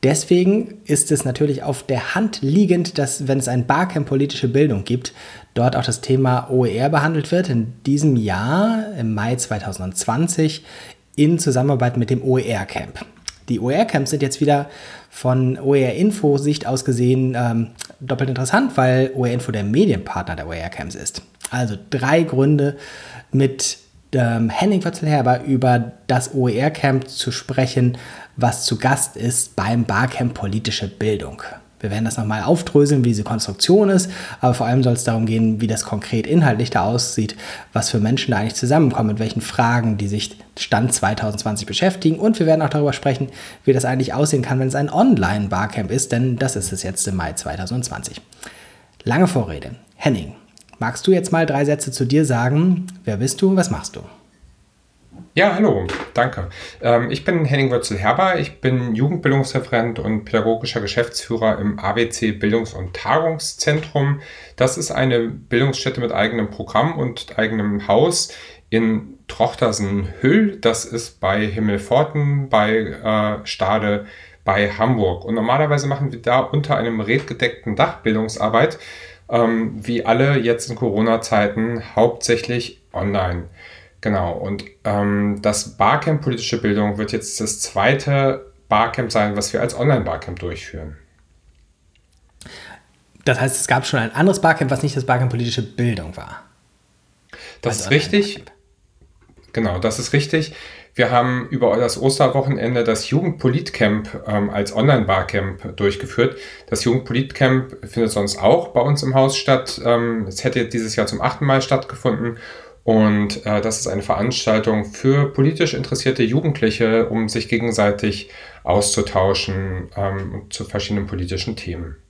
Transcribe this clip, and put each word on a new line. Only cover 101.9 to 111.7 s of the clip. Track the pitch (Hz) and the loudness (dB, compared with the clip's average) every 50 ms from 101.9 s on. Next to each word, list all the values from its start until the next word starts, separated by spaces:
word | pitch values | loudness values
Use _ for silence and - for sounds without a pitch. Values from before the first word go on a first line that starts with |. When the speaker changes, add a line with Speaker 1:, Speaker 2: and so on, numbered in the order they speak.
| - - | 0 0
Speaker 2:
Osterwochenende | 110 135 135 - 151 127 123 139 131 135 135 - 104 117 123 120 120 | 0 0 2 4 2 4 4 2 0 0 0 0 0 0 0 0 2
das | 117 110 110 - - | 2 0 0 -2 0
Jugendpolitcamp, | - 151 180 175 151 - - 131 123 151 147 - - - 117 104 104 107 107 - - 113 - - | 0 0 2 0 -4 0 0 2 2 2 -2 -4 -2 0 2 2 2 0 -2 -6 -12 -12 -6 -4
ähm, | 104 104 101 101 | -2 0 0 0
als | 101 101 101 101 - | -2 -2 -4 -2 0
Online-Barcamp | 107 117 143 143 123 104 92 98 95 90 - - 101 95 98 90 - - - - | 2 4 4 4 4 4 2 2 0 0 0 -2 -2 -2 -2 -6 -8 -10 -12 -6
durchgeführt. | - 104 98 98 - - - - - 120 135 - - - - - - - - | 0 0 0 0 0 -6 -8 0 2 2 2 0 -4 -16 -18 -18 -20 -8 -6
Das | - 110 - | -4 -2 0
Jugendpolitcamp | 123 120 131 131 - 120 127 135 135 - - 135 131 131 131 131 131 - - - - | 2 0 0 0 -2 -2 -2 -2 -2 -2 0 2 2 2 2 -2 -4 -12 -16 -16 -10
findet | - 117 117 107 | -2 -2 -2 0
sonst | - 107 101 101 - - | 0 -2 -2 -2 -4 0
auch | 92 104 135 170 170 - | 4 4 4 4 2 0
bei | - 127 | 0 0
uns | 120 139 143 143 | 2 2 2 0
im | - 135 127 | 0 0 4
Haus | 135 131 135 135 | 4 4 4 2
statt. | - - - 135 127 - - - - - | 0 0 2 2 2 2 -4 -10 -4 0
Ähm, | 120 120 117 117 117 117 113 107 95 | 2 2 2 2 0 -2 -4 -4 -6
es | 95 - - | -8 -4 -4
hätte | 127 120 127 117 | -2 0 0 -2
dieses | 110 - 117 110 110 110 | -2 -2 -4 -4 -2 -2
Jahr | - 107 104 | -2 -2 -2
zum | - 107 | -2 -2
achten | - 127 - - 151 | -2 -2 -2 0 0
Mal | 139 135 135 131 | 2 2 2 2
stattgefunden. | - | 0